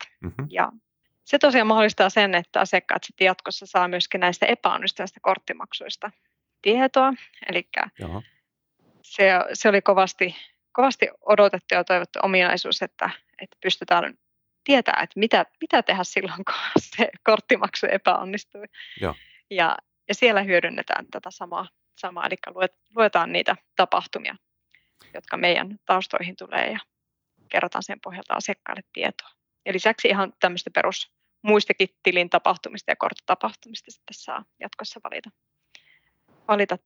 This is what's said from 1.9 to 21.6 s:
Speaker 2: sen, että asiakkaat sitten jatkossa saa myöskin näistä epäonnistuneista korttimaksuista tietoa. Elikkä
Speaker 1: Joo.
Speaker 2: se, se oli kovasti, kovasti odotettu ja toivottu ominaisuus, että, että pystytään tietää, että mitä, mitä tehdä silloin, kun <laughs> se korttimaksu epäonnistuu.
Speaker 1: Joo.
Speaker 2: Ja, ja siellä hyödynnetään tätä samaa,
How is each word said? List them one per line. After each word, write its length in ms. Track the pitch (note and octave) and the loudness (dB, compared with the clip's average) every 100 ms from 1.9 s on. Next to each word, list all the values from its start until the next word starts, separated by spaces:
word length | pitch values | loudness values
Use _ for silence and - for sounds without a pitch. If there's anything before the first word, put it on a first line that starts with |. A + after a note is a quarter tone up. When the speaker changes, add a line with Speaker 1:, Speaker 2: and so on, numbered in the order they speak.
| - G3 | 4 2
Speaker 2:
sen, 240 | A3 G3+ | 4 2
että 260 | F3 F3 - | 0 -2 -2
asiakkaat 440 | F#3+ F#3 - - | 0 0 -2 -4
sitten 200 | - - | -6 0
jatkossa 420 | F#3 F#3 - - G3 | 2 2 -4 -12 -4
saa 220 | F#3 F3+ | 0 0
myöskin 320 | F3+ - F#3 | 0 -4 0
näistä 260 | F3+ F3 - | 0 2 0
epäonnistuneista 760 | A#3+ F#3 - F#3+ - G#3 - | 0 0 0 -2 -6 -8 -4
korttimaksuista 880 | - F#3+ - - F#3+ - - - G#3 - _ _ _ _ | -2 -2 -4 -12 -12 -14 -14 -12 -14 -14 _ _ _ _
tietoa. 520 | G3 A#3 C4 C4+ C4 B3+ - _ - | 0 4 4 4 4 2 -8 _ -6
Elikkä 380 | F3 - - - - | -6 -4 -4 -6 -8
Speaker 1:
Joo. 240 | F2 F2+ - _ _ _ _ _ _ _ | -10 -10 -12 _ _ _ _ _ _ _
Speaker 2:
se, 280 | _ - G3 F3+ - | _ 2 4 4 0
se 160 | - A3+ | 0 4
oli 140 | G3 | 4
kovasti, 540 | - F#3+ F#3+ - F3+ - - _ _ | 4 4 2 0 -4 -6 -18 _ _
kovasti 360 | - C4 - - - | 0 0 2 -2 -2
odotettu 540 | - G#3 G3+ F3+ - | 2 6 6 2 -2
ja 100 | F3+ | -2
toivottu 340 | F3 F3+ F3 - | 2 0 -2 -2
ominaisuus, 600 | G3 F#3+ F3+ F#3 - F3+ | 0 2 2 0 -2 -4
että, 280 | - - - - _ - | -6 -6 -6 -6 _ -20
että 140 | F#3+ _ | -20 _
pystytään 520 | F#3 - - F3 - - _ _ _ _ | -6 -6 0 0 0 -8 _ _ _ _
tietää, 360 | - C4+ - - | 2 2 2 -2
että 180 | E3 - | -4 -2
mitä, 260 | A3 G3+ - _ | 2 2 0 _
mitä 220 | D#4+ C4+ | -2 0
tehdä 220 | - F#3+ | 0 -2
silloin, 400 | F3+ - F#3+ E3 | -4 -6 -8 -8
kun 100 | G3 - - - | -8 -8 -2 0
<laughs> 80 | - - | 0 -2
se 120 | - - | -2 0
korttimaksu 640 | - G#3+ - A#3 G3+ - - | 2 2 2 0 0 -4 -2
epäonnistuu. 760 | G3 - F3+ F#3 G3+ - G3+ G#3 - - - | 0 2 0 -2 -10 -12 -18 -20 -20 -20 -8
Speaker 1:
Joo. 140 | E2 - _ _ _ | -6 -6 _ _ _
Speaker 2:
Ja, 260 | F#3+ E3 - - _ - | -2 0 -2 -8 _ -8
ja 60 | |
siellä 280 | G#3 A#3+ G3+ | 2 2 4
hyödynnetään 640 | G3 F3 E3+ - - - - | 2 2 0 -4 -4 -6 -6
tätä 200 | - - | -12 -14
samaa, 380 | - F3 F3 | -14 -10 -10